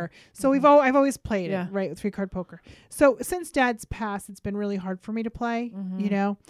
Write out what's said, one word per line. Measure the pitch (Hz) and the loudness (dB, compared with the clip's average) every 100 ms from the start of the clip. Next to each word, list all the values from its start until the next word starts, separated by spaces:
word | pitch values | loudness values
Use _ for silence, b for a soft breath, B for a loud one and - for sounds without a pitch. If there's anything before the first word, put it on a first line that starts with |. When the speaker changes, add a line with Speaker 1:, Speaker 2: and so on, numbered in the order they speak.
| 170 | -6
Speaker 1:
poker." | B B | B B
Speaker 2:
So | - 269 | -2 0
we've | 277 | 4
Speaker 1:
Mm-hmm. | 285 | 8
Speaker 2:
al-, | 294 | 8
I've | 262 277 | 6 4
always | 277 - | 2 0
played | - 208 180 | -4 -4 -2
Speaker 1:
Yeah. | 190 180 | -4 -2
Speaker 2:
it, | |
right, | 196 185 | -4 -4
with | - | -4
three-card | 208 - 196 | -6 -4 -6
poker. | 185 175 170 B B B | -8 -10 -14 B B B
So | - 285 233 | 4 4 4
since | 247 359 320 | -2 -6 -4
Dad's | 277 247 226 - | 0 0 -2 -10
passed, | - 214 202 - | -8 -6 -6 -10
it's | 196 | -12
been | 202 202 | -8 -6
really | 208 196 | -4 -4
hard | 185 185 | -6 -8
for | - | -6
me | 226 | -6
to | 226 | -6
play, | - 240 233 240 | -6 -4 -4 -6
Speaker 1:
Mm-hmm. | 190 190 185 | -8 -8 -4
Speaker 2:
you | 202 | -2
know? | 202 202 202 B | 0 0 -4 B